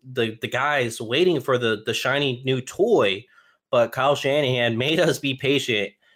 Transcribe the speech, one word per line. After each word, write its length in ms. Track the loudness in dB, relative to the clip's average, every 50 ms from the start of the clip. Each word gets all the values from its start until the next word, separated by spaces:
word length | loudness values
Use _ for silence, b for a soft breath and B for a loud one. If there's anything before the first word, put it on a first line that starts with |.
| -16
the, 340 | -10 -4 -4 -2 -4 -4 -8
the 80 | -8 -6
guys 520 | -4 -2 -2 0 0 0 -2 -4 -6 -8
waiting 400 | -8 -2 0 2 2 2 2 0
for 180 | 0 0 2 2
the, 240 | 2 2 0 0 -2
the 100 | -4 -4
shiny 480 | -2 0 0 0 0 0 -2 -4 -4 -2
new 160 | -2 -2 -2
toy, 640 | -4 -4 -2 0 2 4 4 4 4 2 0 -2 -8 b b b b b b b b 0
but 180 | 2 2 2 2
Kyle 240 | 0 0 0 2 2
Shanahan 640 | 0 0 0 0 2 2 2 2 0 0 0 0 0
<laughs> 0 |
made 220 | -2 0 0 0
us 180 | 2 0 0 -2
be 160 | -2 -6 -4
patient. 560 | -2 -2 0 0 0 0 0 -2 -2 -2 -4 -8 _ b b b